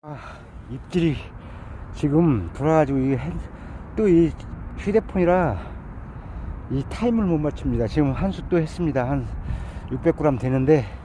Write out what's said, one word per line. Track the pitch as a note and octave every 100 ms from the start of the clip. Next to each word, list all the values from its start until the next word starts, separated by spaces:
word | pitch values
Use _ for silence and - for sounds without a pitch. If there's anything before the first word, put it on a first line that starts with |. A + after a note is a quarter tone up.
| D3+
아, | D3 - - - - -
입질이 | B2 - F#3 E3 B2+ - - - - - - - -
지금 | D3+ D3 E3+ B2 E2+
돌아가지고, | - C#3+ D#3+ C#3+ C#3
이 | C3 C3
핸-, | C#3 E3+ - - - - - -
또 | G#3+
이 | E3 E3 - - - - -
휴대폰이라 | - G#3 - G3 F3 F3+ E3 F#2+ - - - - - - - - - - -
이 | C3 C#3
타임을 | - A#3+ A3+ G3+
못 | E3
맞춥니다. | D3+ - C#3 A#2 A2+
지금 | D#3 D3
한 | C3 F#3+
수 | F3+ -
또 | F3+
했습니다. | D#3+ - E3+ C3+ B2
한 | C#3 A#2 - - - - - -
육백 | B2+ D#3+ D#3+
그램 | D#3 C3
되는데. | B2+ C3 C3 D#3 G#2 -